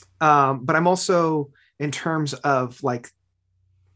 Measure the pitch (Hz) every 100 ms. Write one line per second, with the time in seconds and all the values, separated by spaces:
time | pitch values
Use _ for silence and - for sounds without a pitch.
0 | - - 156 147 135 135 131 160 175 180
1 | - 175 165 156 139 _ _ - 147 139
2 | 165 160 147 - 147 135 123 123 135 120
3 | - _ _ _ _ _ _ _ _